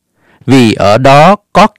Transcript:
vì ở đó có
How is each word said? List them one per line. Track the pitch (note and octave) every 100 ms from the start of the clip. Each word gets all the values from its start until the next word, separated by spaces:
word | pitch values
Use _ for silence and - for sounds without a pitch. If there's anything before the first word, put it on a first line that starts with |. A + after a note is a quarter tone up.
| _ _ _ _ -
vì | C3 A2+
ở | - F#2+ A2+
đó | C3+ C#3+ E3 G#3 _
có | F3 G#3